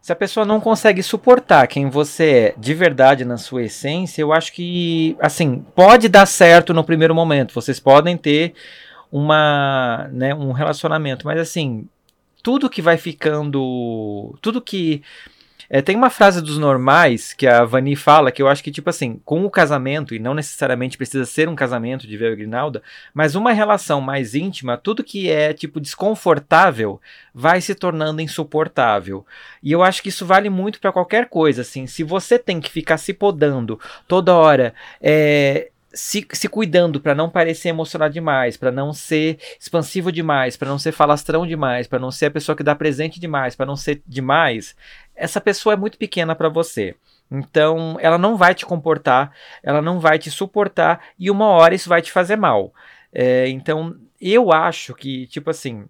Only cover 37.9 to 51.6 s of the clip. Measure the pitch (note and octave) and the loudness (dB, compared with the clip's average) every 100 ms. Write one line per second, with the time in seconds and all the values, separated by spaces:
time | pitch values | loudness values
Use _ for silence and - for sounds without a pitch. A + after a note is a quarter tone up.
37.9 | E3 D#3 D3+ D#3+ C3+ B2 A2+ B2+ B2+ C#3+ | -4 -4 -2 -4 -2 -2 -2 -4 -4 -6
38.9 | D3 - D#3 D#3 D#3 - - - E3+ D#3 | -8 -4 -2 -2 -6 -14 -20 -6 -4 -4
39.9 | F#3+ F3 E3 D#3+ C#3+ B2+ - C#3 C#3 D#3+ | -6 -4 -4 -2 0 -2 -4 -8 -4 -6
40.9 | D#3 D3 D3 - D#3+ E3+ D#3+ C#3 B2 A#2+ | 0 2 2 0 -4 -4 -4 -4 -4 -4
41.9 | B2+ B2+ - D3 D3 C#3+ D3+ D3 D3 D3+ | -6 -6 -4 -4 -4 -6 -4 -2 0 -2
42.9 | C3+ D#3 E3+ E3+ C#3+ C3 - C3+ C#3 - | -4 -8 -8 -8 -6 -6 -6 -8 -6 -8
43.9 | D3 - C3 C3 D3 D#3 A2 - _ - | -8 -8 -10 0 2 2 -2 -10 _ -20
44.9 | - _ - E3 G#3 G#3+ G3 A3 G#3 G3+ | -20 _ -10 -6 -4 -2 -2 0 -2 -4
45.9 | _ G#3 - E3 D#3+ D#3+ D#3 E3 - F#2+ | _ -8 -6 -4 -2 -2 -2 -4 -6 -8
46.9 | - _ _ _ C3+ C3+ E3 D#3 E3 E3 | -8 _ _ _ -12 -4 0 2 0 -6
47.9 | D#3+ D#3+ E3+ G3 A3 F3+ F#3 - E3+ D#3 | -2 0 2 0 2 0 0 -6 -6 -2
48.9 | D3+ - B2+ C#3+ _ - - - D3 D#3 | -2 2 0 0 _ -20 -14 -4 -4 -2
49.9 | F3+ D#3+ D#3 D#3 C#3+ G3 G#3 G3 - D#3+ | 0 0 0 -4 -10 -6 -2 -2 0 0
50.9 | F3 - _ F3+ G3+ G#3+ F3 | 0 -6 _ -4 0 4 6